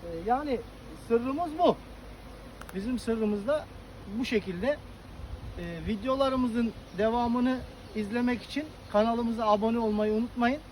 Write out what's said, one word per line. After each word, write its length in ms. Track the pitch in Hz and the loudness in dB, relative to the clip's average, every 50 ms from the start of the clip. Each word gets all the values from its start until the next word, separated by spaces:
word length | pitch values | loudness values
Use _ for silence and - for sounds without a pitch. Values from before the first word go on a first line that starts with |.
| - | -8
Ee, 260 | 170 170 165 175 208 | -6 -6 -4 2 2
yani 300 | 240 269 302 294 254 214 - - - - - - - - - | 2 2 2 0 -2 -2 -2 -8 -14 -16 -16 -16 -14 -14 0
sırrımız 440 | - 226 233 240 262 269 302 349 330 294 320 | 2 2 4 4 2 0 0 -2 -2 2 6
bu. 160 | 359 294 196 - - - - - - - - - - - - - - - - - - - - | 6 6 6 4 -2 -16 -16 -16 -16 -16 -16 -16 -16 -16 -16 -16 -16 -16 -16 -14 -14 -8 -6
Bizim 240 | 190 196 240 254 226 | -4 -4 -2 -4 -2
sırrımız 480 | - 233 226 220 220 208 208 208 202 | 0 0 0 2 2 0 0 0 0
da 180 | 240 294 302 294 - - - - - - - - - 196 226 | 0 0 0 0 -6 -14 -16 -16 -16 -16 -14 -12 -8 -4 -4
bu 60 | 254 | -2
şekilde. 520 | 220 247 208 180 196 180 170 196 262 294 302 - - - - - - - - - - - - - - - | 2 2 0 0 0 -4 -2 0 0 0 0 -4 -16 -16 -16 -16 -16 -12 -12 -10 -10 -10 -10 -10 -10 -8
Ee, 300 | - 175 170 170 165 160 | -8 -8 -8 -8 -6 -2
videolarımızın 880 | 175 220 202 202 262 262 269 277 269 262 254 254 247 220 240 233 226 190 - - - - | -2 -2 -2 2 0 4 4 4 4 4 4 2 2 4 2 2 2 0 -4 -12 -10 0
devamını 600 | 180 208 220 226 240 240 240 233 247 247 254 262 254 247 - - - - - - | 2 2 4 4 2 2 2 2 4 4 2 2 0 -4 -8 -12 -16 -16 -8 -4
izlemek 480 | 214 214 196 220 240 247 240 - - - | -4 -4 -2 0 2 2 2 2 0 -4
için 220 | - - 277 311 311 - - - - | -6 -6 -6 -6 -6 -12 -16 -14 2
kanalımıza 560 | - 208 214 233 233 233 240 233 226 220 233 | 4 4 4 4 2 2 0 0 0 0 4
abone 320 | 214 208 208 208 226 226 233 | 4 4 6 6 2 2 4
olmayı 340 | 226 220 214 214 214 214 214 | 2 2 2 2 2 2 2
unutmayın. 460 | 220 233 240 - 240 240 240 269 311 - - | 2 0 0 0 2 2 2 2 0 -4 -12